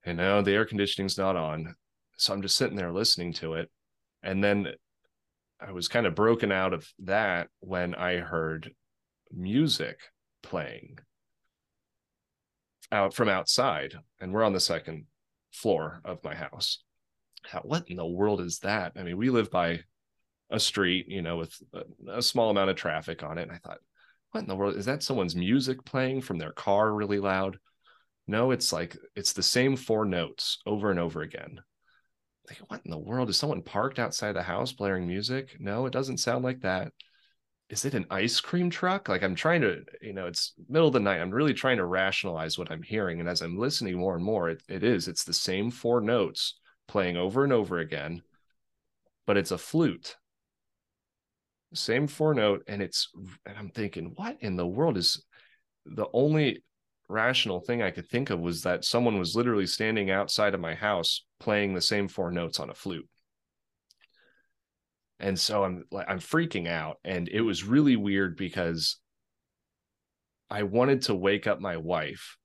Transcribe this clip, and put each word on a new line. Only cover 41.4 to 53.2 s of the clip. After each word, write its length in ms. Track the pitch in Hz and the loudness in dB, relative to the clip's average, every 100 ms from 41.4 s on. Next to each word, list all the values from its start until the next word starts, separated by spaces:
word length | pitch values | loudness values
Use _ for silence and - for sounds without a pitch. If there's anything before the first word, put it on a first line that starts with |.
| 151 - | 2 2
trying 220 | 135 120 | 0 0
to 80 | 87 | 0
rationalize 720 | 92 95 - 95 80 80 85 | 2 2 0 -4 -4 -4 -4
what 140 | 85 | -6
I'm 120 | 80 | -8
hearing. 360 | - 110 95 85 | -4 -2 -2 -2
And 80 | 85 | -2
as 140 | 87 | -4
I'm 160 | 85 90 | -4 -2
listening 400 | 127 - 104 90 | -2 -2 -2 0
more 180 | 92 85 | 0 0
and 80 | |
more, 260 | 95 110 85 | 0 0 0
it, 120 | 82 - | -4 -8
it 140 | 95 | 0
is, 240 | 107 104 85 | 2 2 0
it's 160 | 82 | -6
the 100 | - | -2
same 380 | 85 - 95 113 | -2 0 -2 -2
four 280 | 120 117 120 | -2 2 2
notes 600 | 107 120 92 - - - _ _ - | 4 2 2 -2 -6 -6 _ _ -4
playing 300 | 104 90 87 | 0 0 0
over 260 | 92 120 | 0 2
and 80 | 143 | 4
over 280 | 120 98 87 | 4 2 -2
again, 420 | 80 73 73 85 _ _ _ _ _ _ _ _ _ _ - | -4 -6 -6 -8 _ _ _ _ _ _ _ _ _ _ 2
but 100 | 101 | 2
it's 160 | 90 | 2
a 60 | 87 | -4
flute. 580 | - 160 151 - - - _ _ _ _ _ _ _ _ _ _ _ _ _ _ _ | 0 2 2 0 -10 -18 _ _ _ _ _ _ _ _ _ _ _ _ _ _ _
Same 340 | 165 - 120 143 | -6 0 2 0
four 280 | - 156 139 | 2 2 4
note. 280 | 104 98 - | 4 2 -2
And 160 | 101 | -6
it's, 260 | 92 - - 87 | -2 -2 -4 -8